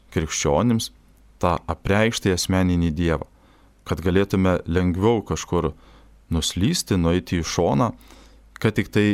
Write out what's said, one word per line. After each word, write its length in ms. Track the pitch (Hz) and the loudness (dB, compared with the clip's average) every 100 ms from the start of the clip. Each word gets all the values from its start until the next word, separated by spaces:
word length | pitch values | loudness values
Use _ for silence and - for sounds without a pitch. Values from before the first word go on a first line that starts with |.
| - | -10
krikščionims, 760 | 90 78 - 76 73 117 113 - - _ _ - - | -6 -4 -2 0 2 2 0 -2 -12 _ _ -20 -4
tą 160 | 90 85 - | -2 -2 -4
apreikštąjį 640 | 87 - 101 110 - 101 90 | -6 0 2 2 0 0 0
asmeninį 540 | - 92 92 87 85 | 0 0 2 2 0
Dievą, 340 | 78 85 76 - _ _ _ _ _ - | 0 0 -2 -4 _ _ _ _ _ -8
kad 160 | 82 | -4
galėtume 560 | 87 90 101 98 92 90 - | 0 0 2 2 2 0 -2
lengviau 580 | 85 90 87 107 113 | 0 0 2 2 2
kažkur 480 | - 80 - 87 76 - - - - - - | -2 -6 -4 -2 -2 -6 -16 -20 -20 -20 -6
nuslysti, 680 | 85 - 90 110 180 - 95 | -4 -2 -2 0 0 -2 0
nueiti 400 | 85 90 85 87 | 2 0 0 -4
į 60 | - | -2
šoną, 420 | - 85 139 117 - - - - - - - | 0 0 2 -2 -4 -16 -20 -20 -20 -20 -4
kad 160 | 113 107 | -2 -2
tik 160 | 98 | -2
tai 140 | 104 104 | 2 2